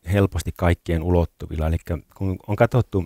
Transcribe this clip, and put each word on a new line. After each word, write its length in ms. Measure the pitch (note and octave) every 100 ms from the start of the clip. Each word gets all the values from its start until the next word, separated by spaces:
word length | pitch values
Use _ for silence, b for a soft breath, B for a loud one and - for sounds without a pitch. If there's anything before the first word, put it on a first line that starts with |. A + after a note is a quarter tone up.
| -
helposti 380 | G2+ G2 E2 F2 -
kaikkien 460 | F2 F2 - E2
ulottuvilla. 640 | E2+ F2 E2 _ D#2 D#2+ D#2+
Elikkä 320 | E2 - E2 _
kun 220 | - G2 F#2 -
on 100 | G#2
katsottu 480 | A#2 B2 - G2